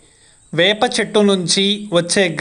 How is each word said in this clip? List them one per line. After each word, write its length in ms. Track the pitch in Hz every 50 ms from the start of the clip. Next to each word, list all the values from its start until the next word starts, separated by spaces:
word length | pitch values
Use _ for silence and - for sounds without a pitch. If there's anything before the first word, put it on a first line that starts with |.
| _ _ _ _ _ _ _ _ _ - -
వేప 240 | 156 175 196 214 208 254 247 - 240
చెట్టు 180 | 202 - - 214
నుంచి 680 | 208 202 196 185 175 165 - 196 196 202 208 208 208 208
వచ్చే 440 | 170 175 170 170 - 208 190 175 151 151